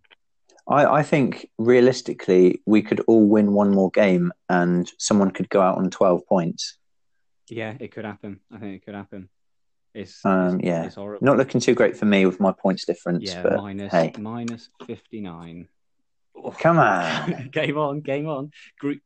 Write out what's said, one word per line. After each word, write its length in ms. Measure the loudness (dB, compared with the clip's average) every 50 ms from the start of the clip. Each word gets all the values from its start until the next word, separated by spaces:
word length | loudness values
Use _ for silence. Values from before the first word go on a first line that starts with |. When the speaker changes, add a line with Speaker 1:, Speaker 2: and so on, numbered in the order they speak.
| _ _ _ _ _ _ _ _ _ _ _ _ _ 0
Speaker 1:
I, 160 | 2 4 4
I 180 | 4 2 2 0
think 460 | 0 0 0 0 0 -2 -8 -14 -14 _
realistically, 1040 | -2 2 4 6 6 6 6 4 2 -4 -10 -10 -6 0 2 4 6 6 6 4 2 _
we 160 | 2 2 2
could 180 | 2 0 -2 0 2
all 180 | 4 6 6 6
win 260 | 6 6 4 4 4 2
one 180 | 2 2 4
more 180 | 4 2 2 2
game 400 | 2 2 2 4 4 2 0 -2 -4 _ _ -2
and 420 | 0 2 2 2 2 0 -2 -4 -8
someone 340 | -8 -2 0 2 2 2 2
could 180 | 0 -4 -4 0
go 120 | 2 2
out 160 | 2 2 2
on 120 | 0 -2 -4
twelve 360 | 0 2 2 2 2 2 0
points. 500 | -2 -2 0 0 -2 -6 -8 -10 -14 -14 _ _ _ _ _ _ _ _ _ _ _ _ _ _ -16
Speaker 2:
Yeah, 260 | -12 -10 -10 -10 -10 -12
it 120 | -14 -16 -14
could 100 | -14 -12
happen. 340 | -12 -14 -14 -16 -16 -16 -18 _ _ -20
I 40 |
think 180 | -16 -16 -16 -16
it 100 | -16 _
could 100 | -16 -16
happen. 340 | -16 -16 -16 -18 -20 -20 -20 _ _ _ _ _ _ _ _ _ _ _ _ -18
It's, 300 | -16 -16 -16 -12 -4 -2
Speaker 1:
Um, 300 | 0 0 2 0 0 -2
Speaker 2:
it's, 80 | -2 -2
Speaker 1:
yeah. 180 | -4 -4 -4 -6
Speaker 2:
it's 120 | -8 -10
horrible. 300 | -12 -14 -12 -8 -2 0
Speaker 1:
Not 120 | 2 2
looking 240 | 2 0 0 -2 -2
too 120 | 0 0 2
great 220 | 2 2 0 0
for 80 | -2 0
me 200 | 2 2 4 2
with 140 | 2 2 0
my 100 | 0 -2
points 340 | -2 0 -2 -2 -2 -2 -4
difference, 380 | -6 -6 -6 -4 -4 -4 -4 -6 -8
Speaker 2:
Yeah, 100 | -6 -4 -2
Speaker 1:
but 120 | -2 -2
Speaker 2:
minus, 340 | -2 -4 -8 -10 -12 -8 -2
Speaker 1:
hey. 220 | 0 0 0 -2 -4 -10
Speaker 2:
minus 500 | -12 -12 -10 -10 -10 -10 -12 -14 -16 _ _ -20 -18
fifty-nine. 800 | -16 -16 -16 _ _ -16 -14 -14 -14 -14 -16 -16 -18 -18 -18 -20 -20 _ _ _ _ _ _ _ _ _ _ _ _ _ -16 -16 -14 -8 -2
Speaker 1:
Come 180 | 0 2 4
on. 720 | 4 2 2 2 0 -2 -4 -4 -6 -6 -8 -8 -8 -10 -8
Speaker 2:
<laughs> 20 |
Game 260 | -6 -6 -4 -4 -4 -4
on, 220 | -4 -4 -6 -8
game 260 | -6 -6 -6 -6 -6
on. 240 | -8 -8 -10 -10 -12 -16 -20 -20 -20 _ _
Group 220 | -8 -8 -8 -8 _